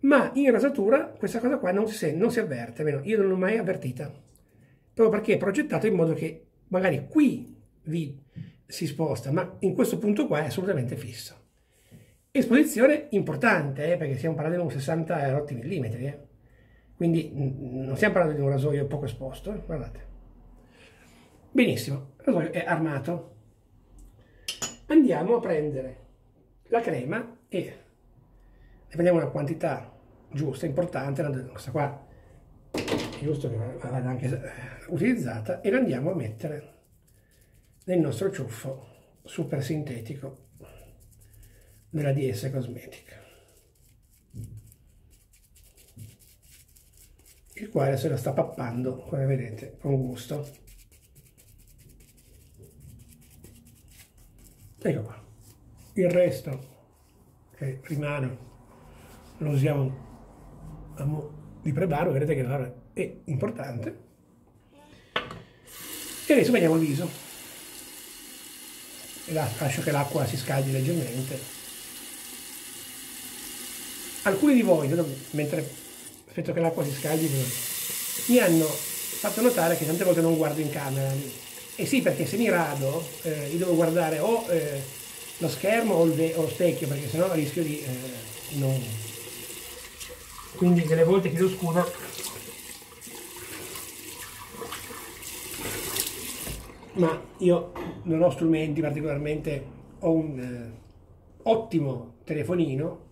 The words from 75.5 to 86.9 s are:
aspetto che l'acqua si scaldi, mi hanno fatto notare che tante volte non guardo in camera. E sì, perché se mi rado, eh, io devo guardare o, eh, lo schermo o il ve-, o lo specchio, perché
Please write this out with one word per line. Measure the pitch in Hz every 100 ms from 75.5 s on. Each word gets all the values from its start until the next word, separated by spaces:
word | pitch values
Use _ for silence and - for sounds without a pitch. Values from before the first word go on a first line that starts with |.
| 156 143 - - - - - -
aspetto | - 165
che | 170
l'acqua | 165 165
si | 143
scaldi, | 135 147 160 160 135 123 - - - - - - - -
mi | 247
hanno | 202 165 156
fatto | 143 - - - - 208 220
notare | 247 - 165 175
che | 151
tante | 170
volte | 185 170
non | 165 160
guardo | 151 147
in | 151
camera. | 131 139 135 135 135 139 - - - - -
E | 190
sì, | 269
perché | 190 165 151
se | 196
mi | 226
rado, | 175 156 139 135 156 160 -
eh, | 170 151 143
io | 170
devo | 180
guardare | 165 165 165 160 156
o, | 185 226 -
eh, | 165 147 139 135 - - - - -
lo | 165
schermo | - 190 226 226
o | 175
il | 165
ve-, | 143 160
o | 165
lo | 156
specchio, | - 175 147
perché | 147